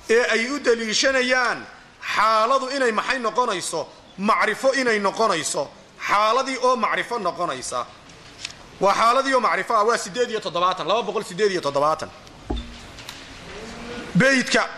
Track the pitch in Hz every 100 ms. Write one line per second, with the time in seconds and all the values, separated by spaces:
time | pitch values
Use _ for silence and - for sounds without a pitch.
0 | - 226 240 220 233 285 247 233 226 202
1 | 269 262 247 254 240 160 107 - - -
2 | - - 214 220 226 269 254 277 254 214
3 | - 262 226 233 247 190 - 165 135 -
4 | - - 202 190 208 202 269 269 254 214
5 | 196 - 226 170 143 170 135 - - -
6 | - 202 214 240 269 262 254 254 202 165
7 | 170 233 180 156 170 131 - 123 113 -
8 | - - - - - - - - 196 -
9 | 226 254 269 262 208 170 185 233 208 226
10 | 208 185 240 214 190 170 180 180 156 214
11 | 190 190 202 180 214 180 139 139 147 156
12 | 98 - - - - - - - - -
13 | - - - - - - - - - -
14 | - 180 262 262 - 233 -